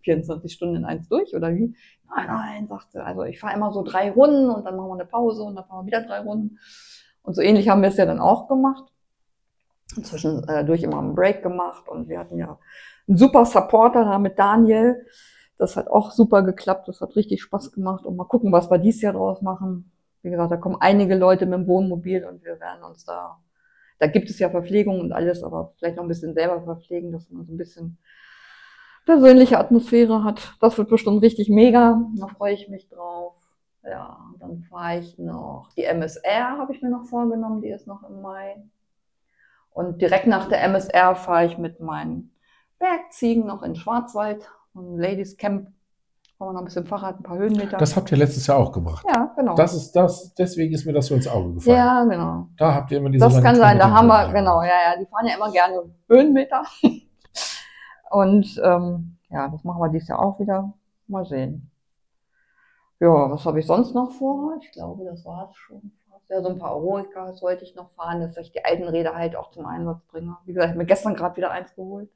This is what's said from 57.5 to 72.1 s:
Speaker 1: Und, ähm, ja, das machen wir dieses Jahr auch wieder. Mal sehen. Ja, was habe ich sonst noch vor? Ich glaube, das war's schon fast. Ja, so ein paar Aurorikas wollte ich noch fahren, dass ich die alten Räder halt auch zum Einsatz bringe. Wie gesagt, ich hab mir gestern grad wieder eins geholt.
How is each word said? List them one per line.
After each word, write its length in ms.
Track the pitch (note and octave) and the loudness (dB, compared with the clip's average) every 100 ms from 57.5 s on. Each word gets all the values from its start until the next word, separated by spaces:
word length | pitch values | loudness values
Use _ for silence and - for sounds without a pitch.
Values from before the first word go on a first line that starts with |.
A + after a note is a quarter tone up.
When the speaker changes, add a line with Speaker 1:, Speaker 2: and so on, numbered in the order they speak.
| - - - - - - | -12 -18 -20 -20 -20 -2
Speaker 1:
Und, 500 | G3+ F#3+ G#3 G3+ - | 2 4 4 2 0
ähm, 540 | F#3 F3 F3 F3 E3+ - _ | 2 2 0 -6 -10 -16 _
ja, 200 | D3 C#3 | -8 -8
das 140 | D#3 | -8
machen 180 | F3 F3 | -10 -4
wir 80 | E3 | -2
dieses 180 | D#3+ E3 | -2 -4
Jahr 120 | - | -2
auch 200 | G3 G3 | -2 -2
wieder. 320 | G3+ F#3+ G3 - _ _ - | -4 -4 -6 -14 _ _ -10
Mal 180 | G3 F3+ | -10 -6
sehen. 460 | C#3 C3 D#3 - _ _ _ _ _ _ _ _ _ _ _ _ _ | -6 -6 -10 -16 _ _ _ _ _ _ _ _ _ _ _ _ _
Ja, 320 | E3+ D3+ C3+ | 4 4 2
was 140 | D3 E3 | -2 -4
habe 140 | D3+ | -4
ich 60 | D#3+ | 0
sonst 280 | F3 B3 A#3+ | 0 0 -2
noch 160 | B3+ | -4
vor? 440 | - C4+ C#4 D4 D#4+ | -6 -6 -4 -6 -10
Ich 100 | - | -16
glaube, 320 | - E3 F#3+ | -18 -16 -14
das 220 | F#3 E3+ E3+ | -14 -16 -16
war's 300 | E3+ F#3+ _ | -16 -18 _
schon 360 | _ G#3 G3+ _ _ | _ -20 -20 _ _
fast. 200 | G3 _ | _ _
Ja, 120 | F#3+ | -6
so 80 | F#3 | -6
ein 100 | F#3 | -8
paar 120 | - | -10
Aurorikas 720 | D3 E3+ G3 G3 F#3+ F#3 F#3 | -6 -4 -6 -8 -14 -16 -8
wollte 240 | F3+ F3+ F3+ | -6 -6 -10
ich 100 | - | -20
noch 160 | F3+ | -20
fahren, 280 | - E3+ E3+ | -14 -10 -8
dass 160 | E3 E3+ | -8 -12
ich 140 | E3 | -14
die 120 | - | -8
alten 240 | - F3 F3 | -4 -4 -4
Räder 280 | E3 E3 E3 | -4 -4 -6
halt 200 | E3+ E3+ | -8 -8
auch 140 | - | -16
zum 140 | E3+ D#3 | -16 -14
Einsatz 400 | E3 E3+ E3 _ | -10 -10 -10 _
bringe. 320 | E3 E3+ F3 F3+ | -16 -16 -16 -12
Wie 80 | |
gesagt, 140 | F3+ E3+ | -4 -4
ich 40 | |
hab 60 | E3+ | -4
mir 80 | E3+ | 0
gestern 300 | F#3+ G#3+ F3+ | 0 0 -4
grad 220 | F3 F3 | -6 -6
wieder 140 | F3+ | -8
eins 220 | F3+ F#3 - | -8 -12 -18
geholt. 340 | F#3 G3+ G#3 | -16 -16 -18